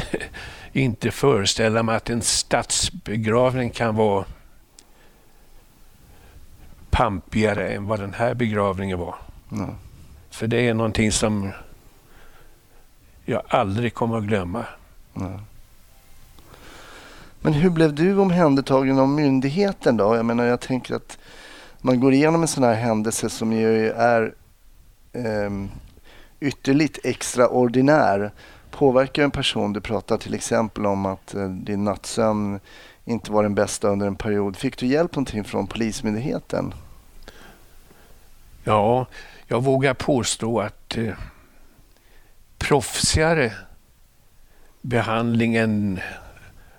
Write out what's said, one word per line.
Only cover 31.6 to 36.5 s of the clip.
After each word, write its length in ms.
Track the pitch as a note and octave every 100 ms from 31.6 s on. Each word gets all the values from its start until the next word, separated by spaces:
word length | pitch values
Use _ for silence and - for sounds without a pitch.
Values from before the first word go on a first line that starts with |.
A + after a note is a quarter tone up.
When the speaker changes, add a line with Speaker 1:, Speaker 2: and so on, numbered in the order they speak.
| G2+ G2+
Speaker 2:
nattsömn 760 | G#2 F#2 - - A2 G#2 G#2 G2+ - - - -
inte 280 | - A2+ -
var 100 | G#2
den 120 | G#2
bästa 340 | G2+ G2 - G#2
under 180 | G2+ G2+
en 100 | F#2+
period. 400 | A2 G#2 G2+ F#2+
Fick 220 | C3 -
du 80 | B2+
hjälp 280 | C#3+ E3+
någonting 300 | - C3 G#2+
från 220 | G2 G#2 G2+
polismyndigheten? 1080 | A2 A2+ G2+ A2 G#2+ C#3+ D#3+ -